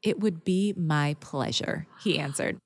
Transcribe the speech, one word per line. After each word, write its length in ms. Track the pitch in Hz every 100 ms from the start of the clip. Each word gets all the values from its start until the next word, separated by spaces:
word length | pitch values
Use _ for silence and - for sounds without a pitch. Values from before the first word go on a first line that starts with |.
"It 160 | 208 -
would 260 | 208 165
be 300 | - 185 208 196
my 380 | 165 151 147 151
pleasure," 640 | - 143 127 - - - 160 -
he 160 | 220 151
answered. 400 | 147 139 - -